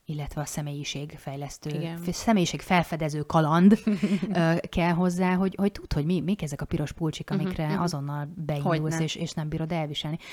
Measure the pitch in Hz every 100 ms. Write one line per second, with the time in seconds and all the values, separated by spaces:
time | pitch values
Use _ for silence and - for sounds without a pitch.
0 | - 147 143 151 143 - 147 143 143 143
1 | 147 147 147 139 139 - 151 151 165 170
2 | 175 170 233 208 170 147 - 180 156 160
3 | 156 151 147 165 151 170 196 220 220 196
4 | 202 190 202 180 165 170 - - 170 170
5 | 180 175 185 185 190 185 196 - - 151
6 | 151 180 156 214 147 139 151 165 147 -
7 | 160 - - - 185 180 151 151 170 147
8 | 143 147 147 - 151 147 147 160 156 160
9 | 156 - 170 - 151 160 160 170 151 151
10 | 151 160 -